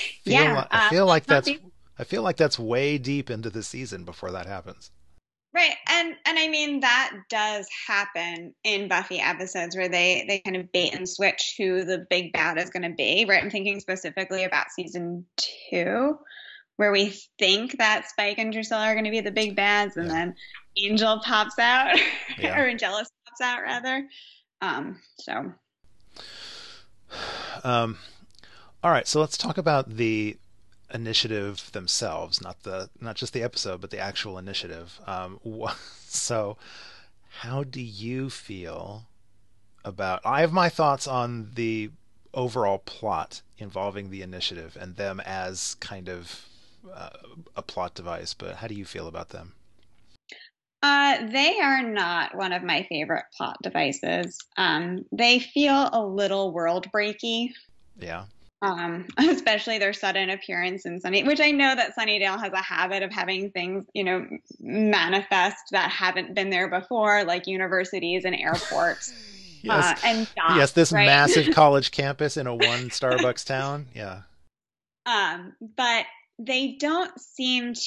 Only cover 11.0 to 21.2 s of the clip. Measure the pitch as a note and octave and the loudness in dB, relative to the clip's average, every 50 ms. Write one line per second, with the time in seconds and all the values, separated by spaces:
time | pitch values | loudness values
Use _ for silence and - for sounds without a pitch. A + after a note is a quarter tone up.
11 | F#3 F3+ - - G3 F#3+ - - - - - - G3+ F#3 F#3 F#3 F#3 E3+ F#3 F3+ | -6 -6 -2 2 2 2 2 2 -2 -4 -2 -2 0 0 2 0 0 0 -2 -4
12 | F3+ - F3+ F3+ F3+ E3 - D#3 D#3 E3+ E3 D#3+ F3+ F3 - F3+ F3 F3 E3 - | -2 0 0 0 0 0 0 0 0 0 0 -2 -4 -4 -4 -6 -6 -4 -2 0
13 | B2+ G#2+ D#3 G3 A3+ G3+ G3 E3+ - G3+ G#3 G3+ G3 G#3 G3 G3 - - F#3 F#3 | 0 2 2 4 4 4 4 4 4 2 -2 -4 -2 -2 -4 -4 -4 -6 -6 -6
14 | - D#3+ - F#3+ F#3+ F#3 F#3+ F#3 F#3 F#3 F#3 D3 - - - - F3+ E3 - F3+ | -6 -6 -6 -6 -6 -4 -4 -2 -2 0 0 0 -2 -2 -4 -8 -8 -8 -6 -6
15 | E3+ E3+ F3 F3 F3 - _ - - - - - - - - F3+ E3+ F3+ G3+ A3+ | -6 -6 -6 -8 -10 -10 _ -6 -6 -6 -6 -10 -10 -4 -2 -2 0 0 0 0
16 | C4 C#4+ D4+ - - - - - - - - - - _ _ - G#3 G#3 G3+ G3 | 0 0 -2 -4 -8 -18 -20 -20 -20 -20 -20 -20 -20 _ _ 0 2 4 4 4
17 | G3+ G#3 G3 - - - _ - G3+ F#3 G3 G#3 A#3 B3+ - B3 A3+ G#3+ G#3+ - | 2 2 0 -6 -14 -18 _ 2 4 4 4 4 0 -2 -2 2 2 2 2 2
18 | - - - - G#3 G3+ G#3 A3+ A3 A3 G#3+ A3 A3 - A3+ A3 G#3+ A3 A3 A3 | -2 -4 -4 -2 -2 0 -2 -2 -4 -4 -4 -4 -4 -2 -2 0 2 2 2 0
19 | A3 G#3+ G#3+ A3+ G3 G#3 G3 A3 A3 G#3 F#3+ G3+ G3 G3+ G#3 G#3 G#3 G3 - E3 | 0 0 -2 -2 -2 -2 -2 0 -2 0 0 2 2 4 4 4 2 0 -2 -4
20 | E3+ E3+ D#3+ E3 E3+ F3+ C4+ - - - - - - - - - G3 G3+ G#3+ G#3+ | -4 -2 -2 -2 -2 -2 -4 -8 -14 -18 -18 -20 -20 -10 -6 -4 -2 0 2 4
21 | A3 A3 A3 G#3+ | 4 4 2 2